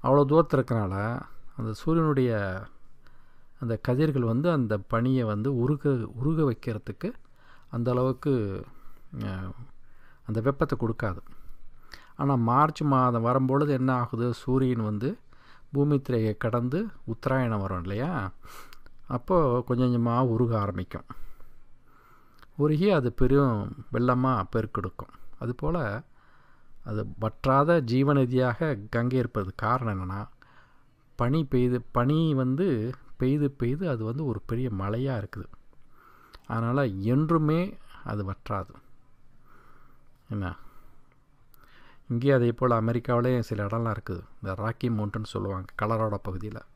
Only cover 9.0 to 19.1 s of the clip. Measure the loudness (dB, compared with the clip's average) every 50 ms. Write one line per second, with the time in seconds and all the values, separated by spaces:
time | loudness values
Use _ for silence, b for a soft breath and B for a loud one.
9 | b b -10 -8 -6 -6 -6 -6 -8 -8 -10 -12 -14 -16 -16 -18 b b b b
10 | b b b b b -4 -4 0 0 0 0 0 0 0 0 -2 0 -2 -2 -2
11 | -4 -4 -4 -6 -10 -14 -14 -12 -10 -10 -10 -10 -10 -12 B B B B B B
12 | B B B B 0 2 2 4 4 4 6 6 6 4 2 0 2 4 4 6
13 | 4 4 4 2 2 4 4 4 4 4 4 2 4 2 2 2 2 2 2 0
14 | 0 -2 -2 -2 0 -2 -2 -4 -2 2 2 4 4 4 2 0 0 -2 -2 -2
15 | -2 -4 -4 -6 -12 -20 b b b b b b b b 0 0 2 4 4 2
16 | 2 0 0 2 2 2 0 0 -2 0 0 0 0 0 -2 -2 -4 -4 -8 -12
17 | -8 -8 -8 -4 -2 0 2 2 2 2 0 0 -2 -2 -4 -4 -4 -4 -4 -2
18 | -2 -2 -2 -4 -4 -6 -8 -12 B B B B B B B B B B -16 -16
19 | -10 -6